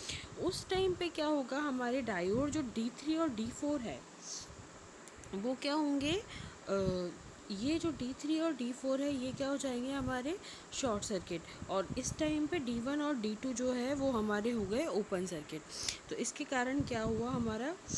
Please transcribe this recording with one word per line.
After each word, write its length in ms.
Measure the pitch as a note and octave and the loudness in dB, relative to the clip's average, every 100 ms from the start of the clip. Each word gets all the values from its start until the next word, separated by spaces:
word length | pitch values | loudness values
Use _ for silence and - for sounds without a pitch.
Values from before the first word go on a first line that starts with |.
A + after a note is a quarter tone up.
| - - - - | -8 -8 -8 -4
उस 280 | D#4 F#4 - | -2 -2 0
टाइम 260 | F#4+ F#4+ F4 | 2 4 2
पे 140 | F4 | 0
क्या 160 | D#4+ D4+ | 0 2
होगा, 340 | D4+ B3 C4+ | 2 2 0
हमारे 420 | D4 B3+ B3 C4 | 0 0 2 2
डायोड 480 | A3+ F#3 F3+ A3+ D4 | 2 2 4 4 2
जो 120 | D4+ | 2
डी 280 | B3+ A3+ A#3 | 0 0 -2
थ्री 280 | - D4 D#4+ | -2 0 2
और 120 | E4 | 2
डी 180 | G#3+ A3+ | 2 -2
फ़ोर 340 | - D4 D4 | -2 0 0
है 180 | A3 B2+ - - - - - - - - - - - - - | 0 -6 -10 -14 -10 -10 -10 -14 -16 -16 -16 -16 -16 -16 -8
वो 220 | G3 A#3 B3+ | -2 0 0
क्या 120 | C#4+ | 2
होंगे, 500 | D4+ D4 C#4+ C#4+ F#4 - - - - - | 2 4 4 4 2 0 -8 -10 -8 0
अ, 380 | G3 F#3 F3+ F3 - - - - | 2 4 2 0 -6 -12 -12 -6
ये 260 | G3 B3+ D#4+ | -2 2 2
जो 100 | E4 | 0
डी 220 | C4 B3 | -2 -4
थ्री 260 | C4 D4 D#4 | -2 0 2
और 140 | E4 | 2
डी 180 | C4 A#3+ | 0 -2
फ़ोर 280 | B3 C4 C4 | -2 0 2
है 120 | C#4+ C#4 | 2 0
ये 160 | B3+ | -2
क्या 160 | B3 C4+ | -2 0
हो 80 | C#4+ | 0
जाएंगे 340 | C#4 A#3+ B3+ | 0 0 0
हमारे 460 | C#4 B3+ B3+ C4 G4 - - - | 0 0 0 0 -2 -6 -14 -10
शॉर्ट 300 | - C4 G#3 | -2 0 0
सर्किट 380 | - F#3+ - E3+ - - - | 0 -2 -2 -6 -6 -10 -2
और 180 | F#3+ - - | 0 0 -2
इस 160 | B3+ - | -2 0
टाइम 300 | D4+ D4+ D4+ | 2 4 2
पे 120 | F4 | 0
डी 200 | B3 A#3 | 0 0
वन 220 | A#3+ D4 | 0 2
और 140 | D4 C4+ | 2 2
डी 200 | G#3+ G#3+ | 0 0
टू 180 | C4 | -2
जो 180 | A#3+ B3+ | 0 2
है 220 | B3 B3 | 2 2
वो 180 | C#4+ C4+ | 2 2
हमारे 400 | A#3 G#3+ G#3 A3 | 4 4 4 2
हो 140 | A#3+ F#3+ | 2 2
गए 200 | A3+ D#4+ | 2 2
ओपन 400 | G3+ G3+ F#3 F3+ | 2 2 0 0
सर्किट। 360 | E3 - D#3 - - - - - | -2 -4 -8 -8 -4 -4 -4 -4
तो 60 | - | -2
इसके 280 | A#3 - | -2 -2
कारण 380 | D4 C4 B3 C#4 | 0 2 2 2
क्या 200 | - A3+ | 2 2
हुआ 280 | A3 A3 A#3+ | 2 2 2
हमारा 460 | C4 A3+ G#3+ C4 F#4+ - | 2 0 0 -2 -4 -4